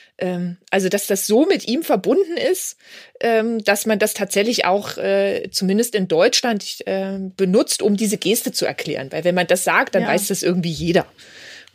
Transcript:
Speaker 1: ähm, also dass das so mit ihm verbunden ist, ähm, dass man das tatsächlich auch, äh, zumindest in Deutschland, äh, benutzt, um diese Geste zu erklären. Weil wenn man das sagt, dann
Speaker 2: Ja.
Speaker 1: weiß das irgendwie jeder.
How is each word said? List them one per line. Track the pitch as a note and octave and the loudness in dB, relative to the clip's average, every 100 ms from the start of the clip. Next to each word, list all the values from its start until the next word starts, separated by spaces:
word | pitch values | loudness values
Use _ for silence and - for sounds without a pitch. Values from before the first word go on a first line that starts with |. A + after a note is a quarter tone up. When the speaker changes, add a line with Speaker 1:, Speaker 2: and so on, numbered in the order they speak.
| - - | -18 -8
Speaker 1:
ähm, | F#3 F3+ F3 F3 - | -4 -4 -4 -8 -2
also | F#3+ F#3 | 0 0
dass | G3+ - | 0 -2
das | F#3+ - | -2 2
so | A3 E4 | 4 4
mit | F4 - | 2 0
ihm | B3+ | -2
verbunden | D#4+ A#3 F#3 D#4+ F4+ E4+ | 0 0 2 2 2 0
ist, | C4+ F#4 - - - - - - | -2 -2 -6 -12 -20 -20 -20 -4
ähm, | A#3 A3+ A3 A3+ | 0 2 2 0
dass | G#3 G3+ A3 | 2 2 2
man | G#3 | 0
das | G#3+ - | 0 -2
tatsächlich | G3 G3+ G#3+ B3 - | -4 0 0 0 0
auch, | G3 G3 - | 0 -2 -6
äh, | F#3+ G3 G3 - - | 0 0 0 -2 -6
zumindest | - F#3+ G3+ A#3+ | -4 0 0 0
in | G#3 F3+ | -2 0
Deutschland, | D#3+ A3 - B3 G#3 - - - | 4 4 2 0 -2 -6 -10 -4
äh, | F#3+ G3 G3 F#3+ F#3 | -4 -4 -6 -8 -2
benutzt, | F#3+ G3+ D4+ - | 2 4 2 0
um | G#3+ G#3 | 0 2
diese | A3 G#3 | 0 0
Geste | E3+ A#3 - | 0 0 -2
zu | - - | -2 -4
erklären. | C3+ - - C3+ | -4 -6 -6 -6
Weil | D#3+ F3 | -2 0
wenn | F3+ | 2
man | F3 | 2
das | F3+ | 2
sagt, | - F3 C4+ | 2 2 2
dann | G3 | 0
Speaker 2:
Ja. | F3+ | 0
Speaker 1:
weiß | E3 F#3+ | 0 -2
das | G3 | -2
irgendwie | - F3+ E3+ | 0 0 -2
jeder. | D3 E3 E3+ - - - - - - - | -2 0 0 0 -10 -20 -20 -20 -20 -12